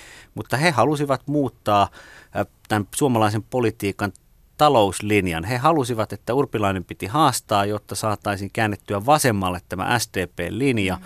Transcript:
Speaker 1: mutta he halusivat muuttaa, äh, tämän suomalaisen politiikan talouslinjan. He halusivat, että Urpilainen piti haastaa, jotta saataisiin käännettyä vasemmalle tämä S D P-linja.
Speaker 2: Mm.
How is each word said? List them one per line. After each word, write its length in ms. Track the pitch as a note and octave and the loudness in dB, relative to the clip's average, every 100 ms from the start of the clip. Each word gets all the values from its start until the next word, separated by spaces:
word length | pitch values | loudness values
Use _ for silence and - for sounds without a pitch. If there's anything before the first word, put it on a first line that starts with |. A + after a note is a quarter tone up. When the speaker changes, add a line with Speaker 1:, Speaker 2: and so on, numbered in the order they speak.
| - - - - | -20 -20 -18 -14
Speaker 1:
mutta 220 | - B2 | -6 -2
he 140 | E3+ | 0
halusivat 500 | B2 A#2+ D3+ C#3+ C3 - | 2 2 0 -2 -2 -2
muuttaa, 640 | D3 C3+ - - G2+ G2 - - - - - | -2 -2 -4 0 2 2 -2 -20 -20 -12 -8
äh, 100 | G2+ _ - | -8 _ -4
tämän 200 | G#2+ G2 - | -2 -2 -2
suomalaisen 480 | D3 A#2 G#2+ G#2+ | 0 2 0 0
politiikan 680 | - B2+ A2+ - G2+ F2+ G2+ - _ _ _ - | -4 -2 -2 -2 -6 -4 -6 -8 _ _ _ 2
talouslinjan. 880 | D3+ C3 G2 - G#2 G#2 F2+ D#2+ | 4 6 4 2 0 2 2 -2
He 140 | F#2 B2 | -4 0
halusivat, 560 | C#3+ E3 A#2+ A2+ G#2 | 2 2 0 -2 -4
että 200 | G2+ - | -6 -2
Urpilainen 500 | B2+ C3+ A2+ G2+ F#2+ | 0 0 0 0 -2
piti 220 | F2 - G2 | -6 -10 -4
haastaa, 600 | C#3+ D3+ A#2+ - G#2 G2+ | 2 2 0 0 0 0
jotta 300 | G#2 - G2+ | -2 -6 -6
saataisiin 540 | A2 G#2 G#2+ G2 G2+ | -4 -4 -4 -6 -4
käännettyä 520 | - A2 G2+ - G2+ G#2+ | -2 -2 -2 -4 -2 2
vasemmalle 560 | D3+ B2+ G#2 F#2 F2+ - | 4 4 0 -2 -4 -8
tämä 300 | F2+ F#2 A#2+ | -6 -2 -2
S 100 | - | -2
D 140 | G2 F2 | -4 -6
P-linja. 680 | - E2+ G2+ C#3 A2+ F#2+ | -6 -6 -2 0 0 0
Speaker 2:
Mm. 60 | F#2 | -2